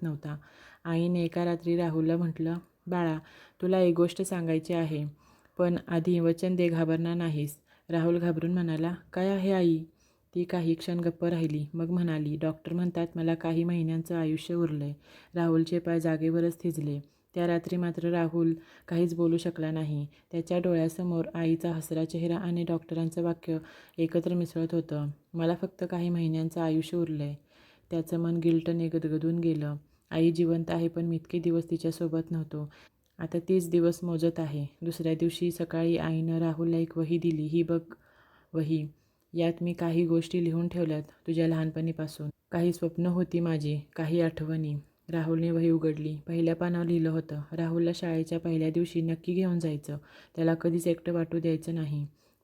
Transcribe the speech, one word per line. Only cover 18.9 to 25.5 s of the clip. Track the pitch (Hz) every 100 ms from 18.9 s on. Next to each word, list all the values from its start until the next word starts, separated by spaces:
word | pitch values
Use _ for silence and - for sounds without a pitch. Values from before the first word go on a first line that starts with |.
| 170 175
बोलू | 170 165 165
शकला | 170 170 156
नाही. | 160 151 147 147 - _
त्याच्या | 170 165 180
डोळ्यासमोर | 180 165 165 165 180 165 160
आईचा | 170 165 165 170
हसरा | 160 156 160
चेहरा | 160 165 170 170
आणि | 175 170
डॉक्टरांचं | 170 165 - 165 165 170
वाक्य | 170 170 - 160 160 - - -
एकत्र | 165 170 170
मिसळत | 180 165 165 165
होतं, | 170 160 151 147 147 _
"मला | 170 165